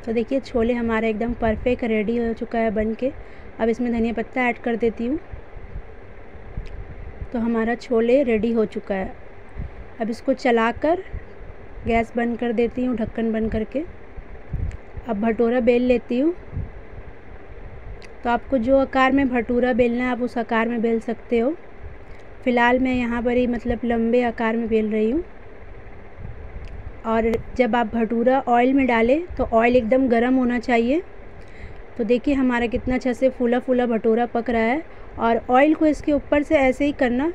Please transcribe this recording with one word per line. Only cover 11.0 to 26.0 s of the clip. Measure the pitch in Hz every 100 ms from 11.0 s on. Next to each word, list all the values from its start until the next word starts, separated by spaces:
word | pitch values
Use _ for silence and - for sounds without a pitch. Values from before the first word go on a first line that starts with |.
| 392 - - - - - - - -
गैस | 226 226 240
बंद | 240 233
कर | 240
देती | 220 233 - 247
हूँ, | 226
ढक्कन | 220 - 226
बंद | 220 220
करके। | 220 220 269 339 - - - - - - - - - - - -
अब | 214
भटूरा | 226 220 233 247
बेल | 233 240
लेती | 247 240 233 240
हूँ। | 302 359 - - - - - - - - - - - - - - - - - -
तो | 247
आपको | 233 - 269
जो | 226 269
आकार | 262 269 262
में | 269 277
भटूरा | 247 226 240 247
बेलना | 240 247 240
है, | 254
आप | 247
उस | 240 247
आकार | 226 226 233
में | 240
बेल | 226 226
सकते | 220 220 - 233
हो। | 233 339 - - - - - - - -
फ़िलहाल | - 240 240 254
मैं | 262 254
यहाँ | 240 240
पर | 233 247
ही, | 247
मतलब, | 240 233 226 233
लंबे | 233 226 247
आकार | 240 226 226 233
में | 233
बेल | 220 214
रही | 214 220
हूँ। | 277 - - - - - - - -